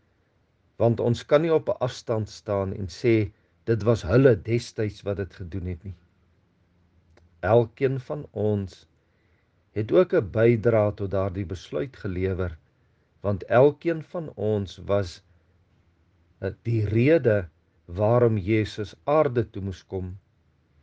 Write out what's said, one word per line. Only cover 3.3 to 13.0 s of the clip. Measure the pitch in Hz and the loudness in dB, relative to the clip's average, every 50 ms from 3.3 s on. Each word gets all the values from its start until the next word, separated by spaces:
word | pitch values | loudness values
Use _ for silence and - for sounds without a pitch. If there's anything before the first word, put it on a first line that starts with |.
| - _ _ _ _ _ _ | -6 _ _ _ _ _ _
"Dit | - 117 107 98 | -2 -2 0 2
was | 113 117 - - | 0 0 0 0
hulle | 87 101 127 135 135 113 | 2 4 6 6 6 4
destyds | 92 - 110 117 120 - - - - 110 104 104 - - | 4 0 -2 -4 -4 -4 -6 -6 -6 -6 -6 -6 -8 -6
wat | 101 101 90 | -6 -4 -4
dit | 98 87 - | -6 -8 -10
gedoen | - 95 85 101 98 85 | -12 -14 -10 -8 -8 -8
het," | 90 90 85 - | -8 -8 -10 -12
nie. | 101 90 - _ _ _ _ _ _ _ _ _ _ _ _ _ _ _ _ _ _ _ _ _ _ _ _ _ _ _ _ | -16 -16 -16 _ _ _ _ _ _ _ _ _ _ _ _ _ _ _ _ _ _ _ _ _ _ _ _ _ _ _ _
Elkeen | - 101 110 120 113 117 - - 135 131 135 131 | 0 4 4 4 4 2 -2 -2 -2 -2 -2 -4
van | - - 151 151 143 - | -6 -8 -10 -10 -10 -10
ons | _ 107 104 107 107 101 98 90 - - _ _ _ _ _ _ _ _ _ _ _ _ _ _ _ _ _ _ | _ -4 -2 0 0 0 -2 -6 -10 -16 _ _ _ _ _ _ _ _ _ _ _ _ _ _ _ _ _ _
het | _ 104 107 110 | _ -6 -4 2
ook | 147 180 180 175 185 | 2 2 2 4 2
'n | 170 117 85 | 0 -2 0
bydrae | - 110 113 120 120 110 95 120 110 110 104 104 101 | 0 2 4 4 4 4 2 2 4 4 2 2 0
tot | - 101 95 | -4 -6 -4
daardie | 98 98 95 98 85 98 101 | -2 -2 -2 -2 -4 -6 -8
besluit | 82 92 - - - - 151 147 135 - - | -8 -8 -12 -12 -8 -6 -6 -6 -6 -10 -10
gelewer, | - 101 90 90 92 92 92 85 92 87 80 - _ _ _ _ _ _ _ _ | -10 -8 -4 -4 -2 -2 -2 -2 -4 -6 -6 -10 _ _ _ _ _ _ _ _